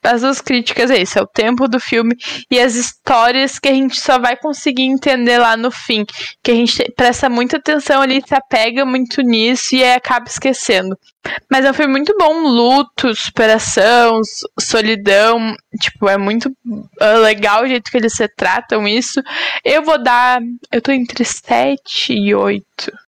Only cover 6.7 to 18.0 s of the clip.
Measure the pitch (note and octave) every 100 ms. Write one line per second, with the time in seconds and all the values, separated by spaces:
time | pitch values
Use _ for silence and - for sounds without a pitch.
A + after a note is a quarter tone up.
6.7 | - - - B3 B3 C#4 A#3+ B3 D#4 D4+
7.7 | D4+ - C#4 C4+ C4 C4 C4+ C4 A#3+ A3+
8.7 | A#3+ C4+ C4 B3 - B3+ A3+ A3+ B3 -
9.7 | B3+ B3+ B3 - B3 A#3 - C4+ B3 -
10.7 | G3 F#3+ F#3+ _ _ - - _ C4 C4+
11.7 | C4+ D4 C4+ D4 G#4 D#4+ D#4+ D#4 A#3 A#3+
12.7 | C4+ C#4+ - B3+ A3 - - A3 A3 -
13.7 | - G3+ A#3+ A#3 A3+ A3 - - - -
14.7 | A3+ A3 A3 G3+ G3 A3 A#3 A3 G#3+ _
15.7 | G#3+ - - G3+ G3 G3 A3+ C4+ C4+ A#3+
16.7 | G#3+ - - G#3+ A3+ A3 G#3+ G#3 G#3+ C4
17.7 | B3+ - B3